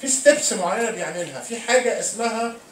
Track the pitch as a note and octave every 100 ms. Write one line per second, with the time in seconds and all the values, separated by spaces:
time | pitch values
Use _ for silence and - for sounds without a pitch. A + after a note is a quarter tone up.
0 | C4+ - C#4+ D4 - G3 F3+ A3+ A3+ F3+
1 | E3+ F3 D#3+ C3+ - A#3 A#3 B3+ A#3+ G#3
2 | - G#3+ A#3 A3 A#3 A3+ -